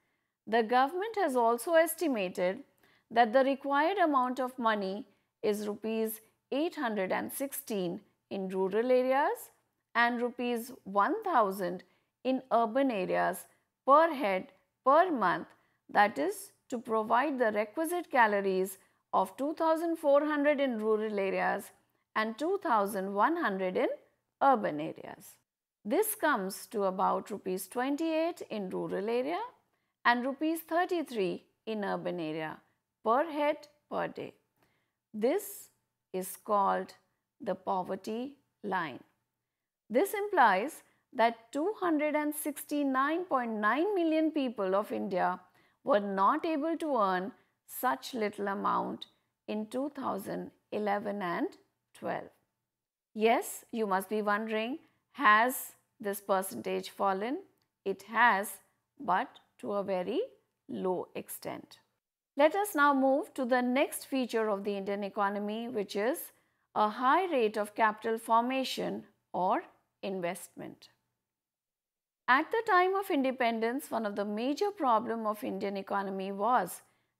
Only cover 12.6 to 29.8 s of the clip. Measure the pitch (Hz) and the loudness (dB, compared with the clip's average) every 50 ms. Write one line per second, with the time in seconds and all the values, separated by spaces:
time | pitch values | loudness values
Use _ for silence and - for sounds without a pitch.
12.6 | 233 220 220 269 277 269 233 196 180 175 175 175 175 175 185 - - - _ _ | 4 2 2 0 0 0 0 -2 -2 0 0 0 0 0 -2 -4 -10 -18 _ _
13.6 | _ _ _ _ - - 277 302 330 330 311 254 302 202 190 185 - - - _ | _ _ _ _ 4 6 8 8 8 6 2 0 -2 0 0 -2 -4 -8 -16 _
14.6 | _ _ _ _ - 262 277 320 359 381 311 233 202 175 160 160 - - - _ | _ _ _ _ 4 6 6 6 6 6 4 2 2 2 2 0 -4 -10 -16 _
15.6 | _ _ _ _ _ - - 202 208 208 - 269 285 370 415 - - - _ _ | _ _ _ _ _ 0 4 4 4 4 4 0 -2 -2 -2 -6 -10 -18 _ _
16.6 | _ - 269 233 240 247 220 220 214 214 226 240 269 311 277 247 247 214 214 208 | _ -8 -8 -6 -4 -2 -2 -2 0 2 2 2 2 2 0 0 0 2 2 0
17.6 | 220 214 - 320 330 311 349 359 330 - - 254 233 214 208 202 196 196 185 185 | -2 -2 -2 -4 -4 -2 -2 -4 -4 0 4 4 6 6 4 2 0 0 0 0
18.6 | 185 196 - - _ _ _ _ _ _ - 196 190 196 - - 262 294 320 - | 0 -2 -6 -12 _ _ _ _ _ _ 0 0 0 0 -4 -6 -4 -4 -2 0
19.6 | 330 320 320 311 339 339 330 320 - 285 277 285 294 294 302 294 285 294 302 269 | 0 2 2 2 0 -2 -2 0 2 4 4 4 4 2 0 2 2 2 2 2
20.6 | 277 262 240 214 214 220 214 214 214 220 208 202 196 190 185 185 180 185 - 202 | 2 0 0 0 0 2 2 2 0 -2 -2 -2 -2 0 0 0 0 0 -2 -2
21.6 | 226 - - _ _ _ _ _ _ _ - 220 220 220 226 - 294 339 403 392 | -6 -10 -18 _ _ _ _ _ _ _ -4 -2 -2 -2 -2 -4 -2 -2 -2 -2
22.6 | - 320 240 214 202 196 233 196 190 196 202 202 214 277 330 349 311 220 190 190 | 0 0 2 2 2 0 -2 -4 -4 -2 0 2 2 2 2 0 -2 -2 -2 -2
23.6 | 190 185 185 202 262 381 571 - - _ _ _ _ _ _ - - 277 262 220 | -2 -2 0 0 0 -2 -2 -6 -12 _ _ _ _ _ _ 2 4 4 4 4
24.6 | 208 170 151 147 151 156 - - - - - - - - - _ _ _ _ _ | 2 -2 -4 -4 -6 -8 -10 -12 -14 -16 -16 -18 -20 -20 -20 _ _ _ _ _
25.6 | _ _ _ _ - 202 262 349 427 - - - - 311 277 214 185 190 202 - | _ _ _ _ -4 0 2 2 2 0 -2 -2 0 0 2 0 -2 -4 -8 -10
26.6 | - - - 214 196 190 185 190 190 185 185 190 - - 214 190 - 190 185 185 | -12 -8 -4 -2 -2 0 0 0 0 0 0 0 -4 -6 -10 -8 -6 -6 -6 -6
27.6 | - - - 247 247 269 285 285 330 330 320 311 320 339 339 - - - - 214 | -6 -8 -6 -4 -2 -2 -2 -2 -2 0 0 0 0 -2 -2 -6 -10 -10 -8 -8
28.6 | 196 185 185 180 170 165 185 185 196 220 233 247 254 285 339 381 453 494 - _ | -6 -6 -6 -6 -4 -4 -4 -4 -4 -2 -2 -2 -2 -2 -4 -6 -6 -8 -12 _
29.6 | _ _ _ _ | _ _ _ _